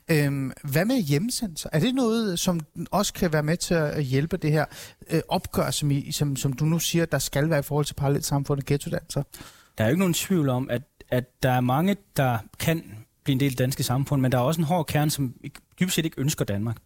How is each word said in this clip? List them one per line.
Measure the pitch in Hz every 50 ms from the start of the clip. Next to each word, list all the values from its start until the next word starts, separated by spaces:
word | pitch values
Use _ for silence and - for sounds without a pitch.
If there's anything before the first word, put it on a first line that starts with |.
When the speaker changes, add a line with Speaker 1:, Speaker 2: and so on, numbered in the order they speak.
| - -
Speaker 1:
Øhm, | 165 151 147 139 139 139 135 131 - - -
hvad | 143 127 156 190
med | 226 269 262
hjemsendelser? | 180 139 143 143 196 247 - - 240 190 156 - - - -
Er | 156
det | 170 254 247
noget, | 269 254 220 220 233 226 202 175 170
som | - 185 180 170 151 - _ 165 170 -
også | - 185 208 - -
kan | - 190 170 156
være | 151 147
med | 151 165 -
til | - - 180
at | 165 151 147 - 160 147
hjælpe | 127 131 131 143 165 - 170
det | - 151
her, | 151 156 139 - - - - - - _ - -
øh, | - 160 - -
opgør, | 165 190 - - - 196 151 135
som, | 139 - 151 143
I, | 139 139 - -
som, | 156 - 151 143 139
som | 123 - 139 127
du | - 151
nu | 156 165 165
siger, | - - - 170 165
der | - - 135
skal | - - - 139 143 165
være | 165 143
i | 143
forhold | - 143 147 147
til | - -
parallelsamfund | - 143 139 143 - - - 147 139 139 - 147 139
og | -
ghettodanser? | - 139 143 - 165 151 156 - - - 147 147 - - - - - - - - _ _ -
Speaker 2:
Der | 110
er | 110
jo |
ikke | 143 180
nogen | 196 180 160
tvivl | - - - 196 170 147 135
om, | 123 127 131 -
at, | 120 117 - - _ _ - -
at | 123 127 135 - _ _ -
der | 131
er | 127 127
mange, | 127 123 127 143 170 196 202 - - _ _ -
der | 139 127 120 110 - - - -
kan | - 165 160 165 - - 104 107 - - _ _ _
blive | 151 139
en | 127
del | 143
af | 139
det | 127 123
danske | 127 127 135 - -
samfund, | - 123 135 135 - 147 135
men | 131 131
der | 131 127
er |
også | 123 139 160 165
en | 165
hård | 139 180 180 147 -
kerne, | - 151 151 151
som | - - 139 120 - - -
ikke, | 143 - - - _ _ -
dybest | 180 185 -
set | - 160
ikke | 160 - -
ønsker | - 151 - - -
Danmark. | - 101 101 107 117 110 - -